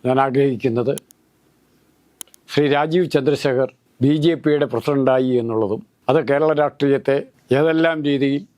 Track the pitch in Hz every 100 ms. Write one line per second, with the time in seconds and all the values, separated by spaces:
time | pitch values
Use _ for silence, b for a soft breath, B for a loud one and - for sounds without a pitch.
0 | 123 131 135 131 139 117 131 117 120 -
1 | _ _ _ _ _ _ _ _ _ _
2 | _ _ - _ - - 147 143 160 170
3 | 170 151 135 143 143 127 131 _ _ _
4 | 135 151 156 156 151 151 139 117 147 139
5 | 131 131 127 123 117 110 104 110 - _
6 | - 151 139 143 156 147 143 - 143 139
7 | - 139 - _ _ 131 160 160 165 160
8 | 147 139 139 143 202